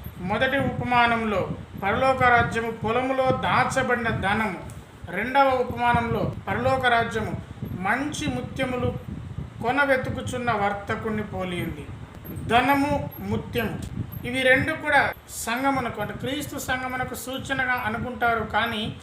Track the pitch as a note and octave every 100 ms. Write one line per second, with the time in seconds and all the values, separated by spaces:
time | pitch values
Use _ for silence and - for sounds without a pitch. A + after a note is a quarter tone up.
0 | - - F3+ A3 C4 C4+ B3+ A3+ A#3+ A#3+
1 | A#3 A#3 A3 F#3+ - - - - G3 B3
2 | C4 B3+ B3 A#3+ A#3 A3 A#3 A3+ G#3+ A#3+
3 | C4 C4 C4 - F3+ G#3+ B3 C4+ A#3+ A#3+
4 | A3+ G3+ F#3+ G#3+ G#3+ D#3+ - - - -
5 | - F3+ A#3+ C4+ C4+ B3+ A#3+ A#3 A#3+ A#3+
6 | A3+ A3+ - - - G3+ B3+ C4 B3 A#3
7 | G#3 G#3+ G3 - - - - F3+ F#3+ B3
8 | D4 - D4 B3 - - B3 B3 A#3+ -
9 | - - - - - - A3+ C4+ C#4 B3+
10 | C4 B3+ - B3 A#3+ G#3 G3+ G3+ - A3
11 | A3 G#3+ G#3 F#3 F#3 F3 E3 D3+ C#3+ -
12 | - - - - - A#3 C4 C#4 C#4+ C#4+
13 | - - F#3+ A3 - A#3+ G#3 - - -
14 | - - A#3+ C4 C4 C4 D4 D4+ D4 C#4+
15 | G#3+ - - - A3+ A#3+ C#4 C4+ A#3 G#3
16 | G3+ G3+ A#3+ D4 C#4 D4 - B3+ B3+ B3+
17 | B3+ A3+ B3+ C4 - C4+ B3+ B3 G#3+ A3+
18 | B3 B3 A#3+ A3+ A3 G#3 A#3 G#3+ A3 -